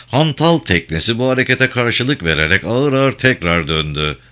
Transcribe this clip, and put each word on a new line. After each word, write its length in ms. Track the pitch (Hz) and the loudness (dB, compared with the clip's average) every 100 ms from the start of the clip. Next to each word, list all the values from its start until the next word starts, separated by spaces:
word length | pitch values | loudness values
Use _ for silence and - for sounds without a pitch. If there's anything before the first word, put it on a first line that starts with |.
| - | -4
Hantal 520 | 123 156 139 160 165 | 0 0 2 2 2
teknesi 600 | - 87 - 80 76 113 | 0 -2 0 -4 -2 0
bu 100 | 127 | 0
harekete 420 | 127 123 127 131 | 0 0 0 0
karşılık 540 | 123 120 107 123 147 | 0 -2 -2 -2 0
vererek 400 | 82 76 78 92 | 0 2 2 0
ağır 280 | 78 120 147 | 0 0 0
ağır 200 | 135 135 | 2 0
tekrar 560 | 113 - 127 85 85 76 | 0 0 0 0 0 0
döndü. 500 | 80 78 73 76 71 - | -2 -2 -4 -4 -6 -14